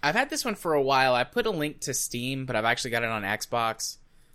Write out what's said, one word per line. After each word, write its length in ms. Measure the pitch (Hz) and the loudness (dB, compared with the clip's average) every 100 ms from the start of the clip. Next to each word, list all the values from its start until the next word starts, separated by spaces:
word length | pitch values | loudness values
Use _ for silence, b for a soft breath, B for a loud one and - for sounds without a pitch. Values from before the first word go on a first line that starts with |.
I've 140 | 143 196 | 0 0
had 140 | 277 | 0
this 160 | 302 247 | -2 -4
one 100 | 202 | -4
for 180 | 175 | 0
a 80 | 151 | 2
while. 320 | 135 135 131 | 4 4 6
I 120 | 123 123 | 4 2
put 200 | - 233 | 0 0
a 60 | |
link 300 | 160 151 147 | 0 -2 -4
to 120 | - | -6
Steam, 520 | 127 - 120 127 135 131 | -4 -4 -4 -4 -6 -2
but 100 | 113 | 0
I've 100 | 113 | 2
actually 260 | 120 127 | 2 0
got 120 | 117 | -2
it 60 | 117 | -2
on 140 | 110 | -2
Xbox. 720 | 98 107 - 120 113 110 - - - - _ | -2 -4 -2 0 0 -2 -8 -10 -20 -20 _